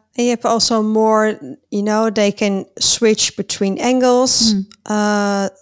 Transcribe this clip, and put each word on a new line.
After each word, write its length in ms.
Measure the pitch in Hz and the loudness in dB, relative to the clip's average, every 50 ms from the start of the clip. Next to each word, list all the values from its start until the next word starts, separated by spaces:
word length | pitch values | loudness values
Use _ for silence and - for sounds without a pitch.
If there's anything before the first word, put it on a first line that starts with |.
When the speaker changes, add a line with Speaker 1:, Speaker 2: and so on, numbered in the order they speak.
| _ _ _ | _ _ _
Speaker 1:
And 100 | - 240 247 | -2 0 0
you 20 | |
have 160 | 240 233 - | 0 0 0
also 380 | 220 226 226 - - 233 220 214 | 0 0 0 0 0 0 0 0
more, 560 | 214 214 220 220 220 220 214 214 214 208 - - 131 - - _ _ | 0 2 2 4 4 4 4 2 0 -2 -6 -10 -18 -20 -20 _ _
you 100 | - 208 202 | -6 -4 -2
know, 260 | 214 214 214 226 226 | 0 0 0 0 0
they 200 | 202 220 208 202 | 0 0 0 0
can 340 | 202 - 214 202 196 190 - - _ - | 0 -2 -2 -2 -2 -4 -6 -8 _ -4
switch 560 | - - - - 226 220 220 214 - - - | -2 -2 0 2 2 2 2 2 0 -4 -4
between 420 | - 202 - - - 202 196 190 - | -6 -8 -8 -4 -4 -2 -2 -2 -2
angles. 760 | 233 247 254 254 247 247 247 247 262 254 - - 233 226 208 | 0 0 2 2 2 4 4 4 2 2 0 2 2 2 0
Speaker 2:
Mm. 120 | 196 190 - - - - | 0 -2 -6 -12 -14 -8
Speaker 1:
Uh, 640 | - 214 208 208 208 208 208 202 202 202 196 196 196 - _ | -4 -2 0 0 0 0 0 0 -2 -2 -2 -4 -4 -6 _